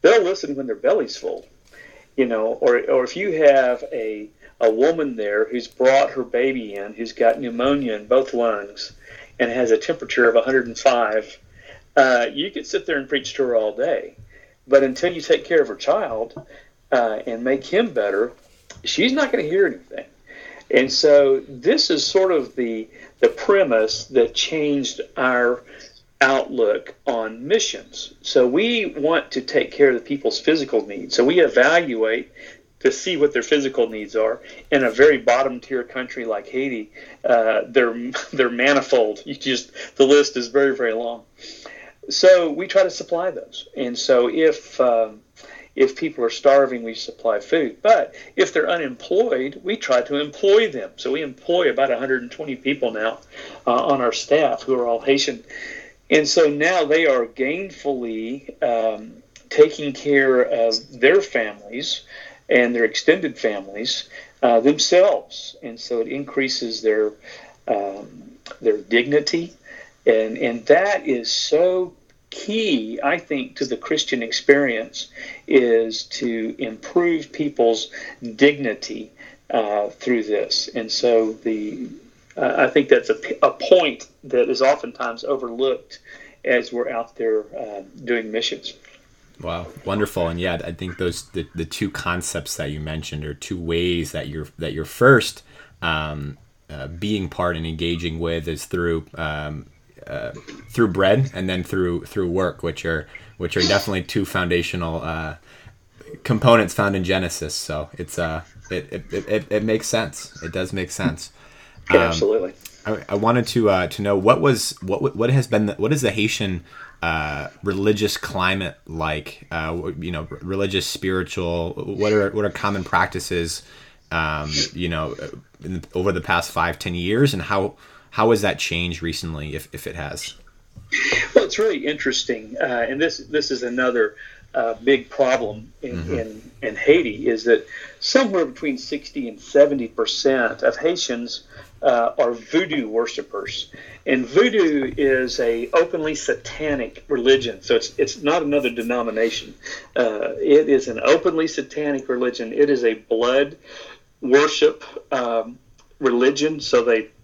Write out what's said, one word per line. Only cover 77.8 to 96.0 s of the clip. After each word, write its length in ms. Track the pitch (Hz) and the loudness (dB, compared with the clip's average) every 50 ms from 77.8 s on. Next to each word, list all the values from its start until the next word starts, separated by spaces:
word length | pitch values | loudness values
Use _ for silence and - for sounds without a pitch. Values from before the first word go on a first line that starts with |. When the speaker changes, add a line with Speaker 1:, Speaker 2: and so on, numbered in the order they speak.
| - - - - - - - _ - 117 110 | -4 -10 -12 -16 -16 -16 -16 _ -12 -12 0
Speaker 1:
dignity, 760 | - 139 147 147 143 139 117 104 - - - 107 - - - _ _ - - - _ _ _ | 4 4 4 4 2 -4 -4 -4 -6 -8 -12 -12 -12 -12 -16 _ _ -20 -20 -20 _ _ _
uh, 380 | - 120 110 104 104 104 104 101 | -2 -2 0 0 0 -2 -2 -4
through 340 | - _ - 131 123 113 107 | -6 _ -2 -2 0 0 0
this. 460 | 107 107 98 - - - - - - - | -2 -2 -2 -2 -2 -2 -4 -4 -4 -8
And 160 | 123 113 110 | -8 -6 -4
so 420 | - - - 120 117 113 113 110 110 | -4 0 2 4 4 4 4 2 -4
the, 560 | - - 117 110 107 107 107 92 87 - - - - - - _ _ _ _ - | -4 -4 -4 -4 -2 -4 -8 -8 -10 -12 -12 -12 -18 -20 -20 _ _ _ _ -6
uh, 180 | - - - - | -2 -2 0 2
I 100 | - - | 2 0
think 220 | - - 151 139 - | 4 4 2 4 6
that's 200 | 135 120 - - | 4 4 4 0
a 60 | - | -4
p-, 200 | - - - - - | -4 -2 -8 0 2
a 80 | - 139 | 2 2
point 580 | - - - - 185 185 170 147 120 - - - _ _ - | 2 0 4 6 6 6 6 2 -2 -6 -14 -20 _ _ -10
that 220 | 139 127 123 120 - | -2 0 0 2 2
is 120 | 131 120 | 0 2
oftentimes 640 | 135 131 143 143 - 120 117 - 127 120 117 117 - | 4 2 2 2 -2 -14 -10 -8 -8 -6 -6 -8 -4
overlooked 760 | 131 143 131 131 120 117 117 131 135 127 - - _ - - _ - - - - - - _ _ | -4 -4 -4 -4 -8 -4 -2 -2 -2 -2 -4 -6 _ -20 -20 _ -20 -20 -20 -20 -20 -20 _ _
as 260 | - 123 120 110 - | 0 0 0 0 -2
we're 180 | - 120 120 - | -4 -4 -4 -4
out 260 | 127 117 117 - _ | -4 -6 -6 -8 _
there, 300 | - 117 113 110 107 104 - - | -4 -2 0 0 0 -2 -4 -12
uh, 240 | - 117 107 104 98 95 95 - - 135 | -12 -12 -10 -10 -14 -14 -16 -20 -14 -4
doing 260 | 120 120 117 110 107 | -2 -2 -2 -2 -4
missions. 420 | 107 110 - - - - - - - - _ - - - _ _ _ _ _ _ _ _ | -4 -4 -4 -4 -6 -6 -10 -14 -14 -14 _ -20 -20 -20 _ _ _ _ _ _ _ _
Speaker 2:
Wow, 260 | - 85 85 85 85 78 - - - | -8 -8 -8 -8 -8 -12 -16 -12 -6
wonderful! 420 | 98 95 104 104 - - 95 85 | -4 -2 0 -2 -2 0 -2 -2
And 120 | 82 82 85 | -2 -2 -2
yeah, 200 | 90 92 87 82 82 | -2 -2 -4 -4 -6
I 80 | 85 87 | -10 -10
think 240 | - 92 92 87 | -10 -10 -10 -6
those, 320 | - 92 87 82 - - - | -4 -4 -4 -4 -6 -12 -10
the, 180 | - 92 78 - _ | -8 -8 -8 -8 _
the 100 | 85 82 | -8 -8
two 240 | 80 - - 107 98 | -8 -4 -4 -4 -4
concepts 680 | - - - 87 87 90 85 - - 85 71 - - | -4 -6 -4 -4 -4 -4 -4 -6 -6 -8 -8 -8 -8
that 120 | - 78 71 | -8 -6 -8
you 100 | 73 76 | -6 -8
mentioned 460 | 76 78 78 80 78 - - 76 76 | -8 -8 -8 -8 -8 -8 -10 -10 -8
are 80 | 76 73 | -10 -10
two 260 | - - - 101 90 | -12 -10 -10 -8 -8
ways 520 | 85 82 82 85 87 90 87 85 78 73 | -4 -2 -2 0 0 0 0 0 -2 -4
that 160 | - - - | -6 -8 -8
you're, 200 | 71 73 78 76 - _ - | -8 -8 -10 -10 -12 _ -8
that 140 | 80 76 - | -8 -8 -6
you're 120 | 78 78 | -6 -8
first, 560 | - - - - 131 135 117 - - - - _ - - - - - _ _ | -10 -2 4 6 8 8 6 4 0 -8 -12 _ -20 -20 -20 -20 -20 _ _
um, 560 | - 85 80 78 | -4 -2 -2 -2